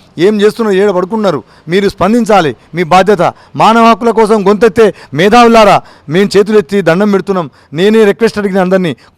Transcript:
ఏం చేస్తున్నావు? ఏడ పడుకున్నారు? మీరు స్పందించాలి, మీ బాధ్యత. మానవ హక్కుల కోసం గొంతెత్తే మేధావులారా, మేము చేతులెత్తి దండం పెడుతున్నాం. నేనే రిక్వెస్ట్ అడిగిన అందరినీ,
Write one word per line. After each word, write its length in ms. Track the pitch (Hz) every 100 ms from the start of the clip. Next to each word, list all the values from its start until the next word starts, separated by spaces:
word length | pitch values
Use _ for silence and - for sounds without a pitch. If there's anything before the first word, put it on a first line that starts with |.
| _ -
ఏం 220 | 185 214
చేస్తున్నావు? 360 | 208 - 220 185
ఏడ 140 | 208
పడుకున్నారు? 520 | 180 180 220 202 143 - _ -
మీరు 200 | 185 196
స్పందించాలి, 680 | - 175 240 214 202 156 113 _
మీ 80 | 160
బాధ్యత. 500 | 165 180 190 196 156 - _ 135
మానవ 280 | 180 226
హక్కుల 260 | 226 220 233
కోసం 380 | 220 214 220 190
గొంతెత్తే 460 | 202 226 233 214 - -
మేధావులారా, 680 | 139 196 240 233 226 202 151 - - -
మేము 300 | 165 202 196
చేతులెత్తి 440 | 202 214 - 202
దండం 280 | 165 170 208
పెడుతున్నాం. 400 | 196 190 185 151 _ _
నేనే 320 | 151 196 220
రిక్వెస్ట్ 340 | 208 190 226 208
అడిగిన 220 | 202 190
అందరినీ, 360 | 180 190 175 123 _